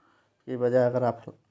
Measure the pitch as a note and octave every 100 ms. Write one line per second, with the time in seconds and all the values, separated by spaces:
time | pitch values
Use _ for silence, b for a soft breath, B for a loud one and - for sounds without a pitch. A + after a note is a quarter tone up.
0 | b b b b - B2+ B2 B2+ B2 B2
1 | A#2+ A#2 - - _